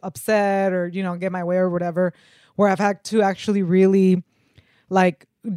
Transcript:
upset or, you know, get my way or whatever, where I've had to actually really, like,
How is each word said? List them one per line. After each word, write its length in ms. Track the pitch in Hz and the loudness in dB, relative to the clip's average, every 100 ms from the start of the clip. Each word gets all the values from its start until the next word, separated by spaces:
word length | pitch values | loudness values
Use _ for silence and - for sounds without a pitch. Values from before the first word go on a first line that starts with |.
upset 680 | 185 - - 214 202 196 196 | -12 -10 -2 0 2 0 0
or, 160 | 180 175 | -2 -4
you 140 | 180 | -6
know, 140 | 190 175 | -6 -6
get 140 | 185 | -6
my 120 | 180 | -6
way 140 | 175 180 | -2 0
or 120 | 185 | 0
whatever, 440 | 175 175 170 180 - _ _ _ - | -2 -4 -2 -2 -4 _ _ _ 0
where 140 | 202 | 0
I've 80 | 190 | 2
had 240 | 202 196 - | 0 -2 -4
to 160 | 220 | 0
actually 400 | 196 180 - 202 | 0 0 -4 -2
really, 600 | 175 185 190 196 190 180 - _ _ _ _ _ - | 2 4 4 4 4 2 -2 _ _ _ _ _ -4
like, 360 | 190 180 - _ _ 233 | 2 2 0 _ _ -10